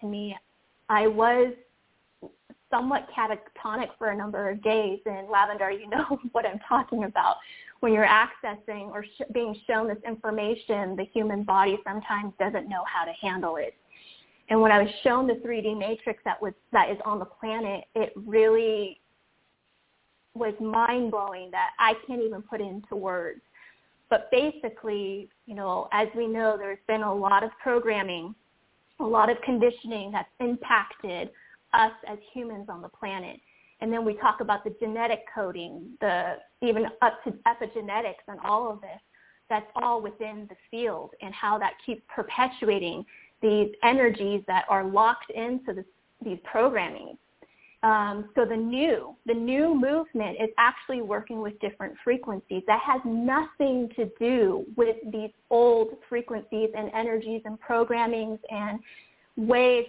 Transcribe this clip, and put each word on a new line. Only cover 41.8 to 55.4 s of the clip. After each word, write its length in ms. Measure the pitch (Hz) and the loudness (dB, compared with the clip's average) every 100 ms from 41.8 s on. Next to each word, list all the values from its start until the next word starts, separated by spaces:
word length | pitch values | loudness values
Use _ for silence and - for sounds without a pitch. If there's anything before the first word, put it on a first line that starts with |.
| - | -8
keeps 160 | 220 - | -10 -8
perpetuating 920 | - 214 - 254 254 220 196 175 170 208 - - _ | -8 -4 0 0 0 0 0 0 -8 -12 -18 -20 _
these 300 | 220 208 208 - | 2 4 2 4
energies 580 | 240 262 247 214 202 202 202 | 4 6 4 2 -2 -2 0
that 180 | 185 - | 0 2
are 140 | 196 | 0
locked 480 | 190 196 220 233 - | 2 4 4 4 -4
into 420 | 220 233 254 262 | -8 -4 -4 -6
this, 120 | 190 190 _ _ - | -8 -10 _ _ -14
these 140 | 214 180 | -10 -8
programming. 720 | - 220 254 233 170 - 90 - _ _ - _ _ _ | -4 2 2 2 -4 -8 -16 -20 _ _ -20 _ _ _
Um, 460 | 226 214 208 202 208 | 4 4 2 -4 -4
so 120 | - 226 | 0 2
the 100 | 226 | 2
new, 580 | 226 254 320 208 127 - - | -2 0 2 0 -2 -8 -4
the 80 | |
new 420 | 233 233 262 320 294 | -2 0 2 2 4
movement 640 | 262 311 320 233 208 185 | 2 0 -2 -4 -4 -2
is 60 | 220 220 | -2 2
actually 440 | 233 - - 254 | 2 2 -6 -6
working 400 | 214 208 220 226 | -4 -6 -6 -8
with 180 | 208 214 | -8 -6
different 360 | 202 208 196 - | -8 -8 -12 -6
frequencies. 640 | - 247 247 196 - 185 185 | 0 0 -2 -10 -8 -4 2
That 140 | 214 | 2
has 220 | - 262 | 2 0
nothing 840 | 254 226 240 277 311 - 277 254 233 240 | 0 0 2 2 0 0 0 2 -2 -4
to 120 | 220 - | -6 -2
do 460 | 233 254 196 190 - 220 | 0 4 4 2 -2 2
with 180 | 233 226 220 | 2 2 -4
these 200 | 214 214 - | -8 -8 -10